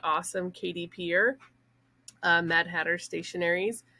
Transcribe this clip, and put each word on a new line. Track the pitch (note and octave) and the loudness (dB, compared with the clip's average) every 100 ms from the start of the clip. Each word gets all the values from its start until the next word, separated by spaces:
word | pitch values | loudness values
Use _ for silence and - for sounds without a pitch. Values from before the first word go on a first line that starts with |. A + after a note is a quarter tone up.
awesome | E3+ D#3 F3 F#3 F3+ | -2 -2 -2 -6 -6
K | - F3+ | -6 -6
D | F3 E3+ | -6 -8
P | - F3 F3 | -8 0 2
er, | A#3 C4+ - _ _ _ _ _ - - | 2 0 -10 _ _ _ _ _ -20 -2
uh, | F3 E3+ | 2 4
Mad | E3+ E3 F3 | 4 2 2
Hatter | E3+ E3 E3+ | -2 -2 -2
Stationaries. | - E3 E3+ F3+ E3+ F3+ G#3 A#3 - | -4 -10 -8 -2 2 2 0 -4 -12